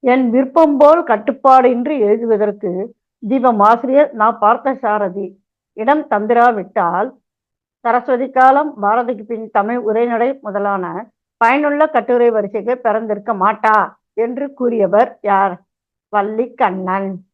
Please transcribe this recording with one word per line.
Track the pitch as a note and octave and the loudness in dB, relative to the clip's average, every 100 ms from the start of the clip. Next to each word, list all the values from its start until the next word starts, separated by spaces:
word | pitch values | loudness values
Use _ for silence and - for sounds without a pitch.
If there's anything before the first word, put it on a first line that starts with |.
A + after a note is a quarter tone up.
| C4 | 2
என் | B3+ B3 | 2 2
விருப்பம் | A#3+ C4+ D#4+ D#4+ C#4 | 0 0 2 2 4
போல் | D4 E4 | 4 4
கட்டுப்பாடின்றி | E4+ A3 G#3+ B3 C4+ C4 B3 A#3+ B3 D4 | 2 -2 -2 0 4 6 4 0 -4 -2
எழுதுவதற்கு | G#3 A3 A#3 G#3+ G#3+ G#3 G3+ F3+ A3+ _ _ _ G#3+ | 0 0 0 0 0 -4 -6 -6 -8 _ _ _ -4
தீபம் | C4 B3 A3 | 0 0 4
ஆசிரியர் | G#3 A#3 A#3+ C4+ D4 | 4 4 2 2 2
நா | B3 G#3+ A3 | 2 -2 2
பார்த்தசாரதி | G#3 A#3+ C#4 C4 A#3+ G#3 G3+ F3+ F#3 - _ _ _ | 0 2 -2 -4 -2 -2 -2 -6 -12 -14 _ _ _
இடம் | - A3 D4+ D4 | -6 0 0 0
தந்திராவிட்டால், | G#3 G#3+ A#3+ A#3+ A3 F#3 - F3 F3+ A#3+ C4 _ _ _ _ _ _ | -4 0 2 2 0 -6 -4 -2 -2 -6 -8 _ _ _ _ _ _
சரஸ்வதி | A#3+ B3 A#3+ B3 C4+ | -2 -2 0 -4 -2
காலம் | C4 C4 C#4 D4+ A#3+ | 4 4 4 0 -4
பாரதிக்கு | G3+ A3+ B3 A3 | -2 0 -2 -8
பின் | G#3 A3+ A3 | -8 -12 -4
தமிழ் | G#3+ G3+ B3 | -4 -2 -4
உரைநடை | G#3+ A3 A#3+ A#3 A#3+ C4+ | -2 -2 -2 0 -2 -4
முதலான | G#3+ G3 G3+ G3 F3 E3 A#3+ _ _ _ | -8 -6 -4 -4 -6 -10 -12 _ _ _
பயனுள்ள | A3+ C4+ D4 C#4+ D4+ | 0 2 0 0 0
கட்டுரை | C#4+ B3 B3 A#3+ | 0 0 2 2
வரிசைகள் | A3 G3+ G#3 G3+ B3+ | 0 -4 -6 -6 -4
பிறந்திருக்க | A#3+ G#3+ A3 G#3 G3+ | -2 -4 -4 -8 -6
மாட்டா | G#3 F#3+ G#3+ A3 G#3+ F3+ _ _ | -2 0 0 0 2 0 _ _
என்று | - A#3 B3 C#4+ | -6 -4 -4 -10
கூறியவர் | C#4 B3 A#3 F#3+ G3+ B3 - | -4 -4 0 2 2 0 -2
யார்? | G#3 G3 G3 F3+ _ _ _ _ _ G#3 | -2 0 0 -4 _ _ _ _ _ -4
வள்ளிக்கண்ணன். | G3+ A3 B3 A#3+ A3 F#3+ F#3 F#3+ G3 F#3 _ | -4 -4 -6 -2 -4 -2 -6 -4 -6 -10 _